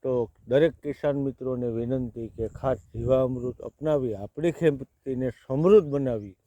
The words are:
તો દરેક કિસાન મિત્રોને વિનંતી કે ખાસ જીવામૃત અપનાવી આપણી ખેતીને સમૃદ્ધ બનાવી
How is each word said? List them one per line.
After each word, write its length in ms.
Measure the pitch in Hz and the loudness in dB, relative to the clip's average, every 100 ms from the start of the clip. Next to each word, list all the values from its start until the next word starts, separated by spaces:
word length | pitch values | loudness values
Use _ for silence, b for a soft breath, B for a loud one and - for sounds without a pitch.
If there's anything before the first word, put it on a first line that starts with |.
તો 280 | 131 127 117 _ - | -2 -2 -2 _ 0
દરેક 240 | 127 160 | 4 4
કિસાન 440 | - 147 139 147 139 | 2 -8 -4 -2 0
મિત્રોને 520 | 139 127 131 123 123 | -2 -4 -6 -4 -2
વિનંતી 600 | 113 120 131 123 117 110 | -2 -2 -2 -4 -8 -12
કે 200 | 98 110 | -6 -8
ખાસ 300 | - 135 127 - | -4 -4 -4 -6
જીવામૃત 680 | 117 117 131 127 127 123 120 | -6 0 2 2 -2 -6 -8
અપનાવી 540 | - _ 151 147 131 | -14 _ -2 0 0
આપણી 380 | 101 104 - 165 | -6 -10 -2 -2
ખેતીને 800 | - 165 139 135 _ - 127 127 | 2 0 0 -8 _ -8 -4 -4
સમૃદ્ધ 560 | - _ 135 170 214 156 | -6 _ 0 6 6 6
બનાવી 500 | 143 135 113 104 92 | -2 -2 -4 -6 -16